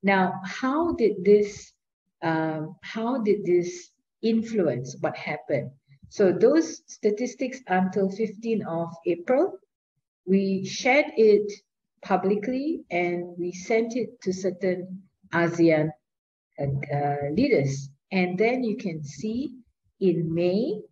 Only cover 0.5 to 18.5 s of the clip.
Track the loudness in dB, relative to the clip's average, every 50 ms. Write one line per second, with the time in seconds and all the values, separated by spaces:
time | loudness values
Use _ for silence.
0.5 | -8 -4 -4 -2 0 0 0 0 0 2 2 0 0 2 4 6 6 6 6 0
1.5 | -6 -14 -18 -20 _ _ _ _ _ _ _ _ _ _ -2 -2 0 0 0 -2
2.5 | -2 -4 -6 -8 -10 _ -16 -12 -8 -6 -4 -2 -2 -2 2 0 0 0 2 2
3.5 | 2 2 2 0 -6 -10 -16 _ _ _ _ _ _ _ -2 0 2 2 0 0
4.5 | -2 0 0 0 0 -2 -6 -8 -10 -4 -4 -4 -4 -4 -8 -8 -8 -8 -4 -2
5.5 | -2 -2 -2 -6 -12 _ _ _ -20 _ -20 -20 0 2 4 4 4 6 6 6
6.5 | 6 4 2 0 -6 -14 _ _ -20 -2 -2 -2 0 0 -4 -6 -4 _ -6 -6
7.5 | -6 -10 -4 0 2 2 2 2 0 0 0 0 0 -2 -4 -4 -4 -8 -4 -2
8.5 | -2 -2 -2 -4 -4 -4 -4 -6 -8 -6 -4 -4 -2 -2 0 0 2 2 2 0
9.5 | -2 -10 _ _ _ _ _ _ _ _ _ _ _ _ _ 2 2 2 2 0
10.5 | -2 -2 -4 -6 -8 -2 2 4 4 4 2 2 2 4 6 6 6 6 4 0
11.5 | -6 -10 _ _ _ _ _ _ _ _ -4 0 0 0 2 2 0 0 0 -2
12.5 | -4 -2 -2 -4 -4 -6 -6 _ -2 -2 0 0 -2 -4 -6 -8 -8 -6 -6 -6
13.5 | -6 -10 -4 0 0 0 0 0 -2 -4 -6 -6 -8 _ -4 -4 -4 -2 -2 -4
14.5 | -4 0 -2 -2 -2 -2 -4 -10 -12 -16 -16 _ _ _ _ _ 0 0 0 2
15.5 | 4 4 6 6 6 4 2 0 -4 _ _ _ _ _ _ _ _ _ _ _
16.5 | _ -6 -4 -2 -2 -4 -4 -4 -4 -2 0 -2 -2 -2 -4 -2 0 0 2 2
17.5 | 2 2 2 0 -4 -6 -10 -14 -18 _ _ _ -2 0 0 0 0 0 0 2